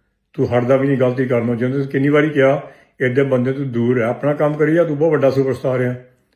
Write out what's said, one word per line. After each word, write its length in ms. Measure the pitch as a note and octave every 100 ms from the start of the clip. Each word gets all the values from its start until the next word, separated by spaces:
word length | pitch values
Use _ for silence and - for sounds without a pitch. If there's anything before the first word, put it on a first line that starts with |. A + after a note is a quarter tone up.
| _ _ _
ਤੂੰ 140 | - B2+
ਹਟਦਾ 300 | A#2+ B2 C3+
ਵੀ 100 | C#3
ਨਹੀਂ 100 | C3
ਗਲਤੀ 280 | B2 B2 B2+
ਕਰਨੋਂ। 300 | A#2+ A#2 A2+
ਜਿਵੇਂ 180 | B2+
ਤੁਸੀਂ 160 | C#3 C#3
ਕਿੰਨੀ 200 | C#3 C#3
ਵਾਰੀ 200 | D3 D3+
ਕਿਹਾ, 420 | D3 C3+ D3+ - - _ -
ਇੱਦਾਂ 240 | B2 B2 C#3
ਬੰਦੇ 280 | B2+ B2+
ਤੋਂ 120 | C3+ C3+
ਦੂਰ 320 | A#2 A#2 B2+
ਰਹਿ, 80 | A2+
ਆਪਣਾ 280 | B2 C#3+
ਕੰਮ 200 | D3 D3+
ਕਰੀ 200 | D3+ D3+
ਜਾ, 100 | E3
ਤੂੰ 140 | E3 C#3+
ਬਹੁਤ 140 | E3
ਵੱਡਾ 180 | D3 C3+
ਸੁਪਰਸਟਾਰ 520 | C3+ C3+ B2 C#3 B2+
ਆ, 140 | B2 B2 - _ _